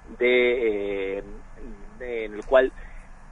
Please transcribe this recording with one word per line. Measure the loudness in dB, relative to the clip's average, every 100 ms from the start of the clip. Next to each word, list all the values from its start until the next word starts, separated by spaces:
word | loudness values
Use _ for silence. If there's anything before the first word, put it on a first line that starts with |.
| -12 0
de, | 4 6 4 4 2 0 -2 -2 -4 -4
eh, | -8 -12 -14 -14 -14 -12 -14 -12
de, | -8 -6 -6
en |
el | -6 6
cual, | 6 6 0 -14 -14 -16 -18 -6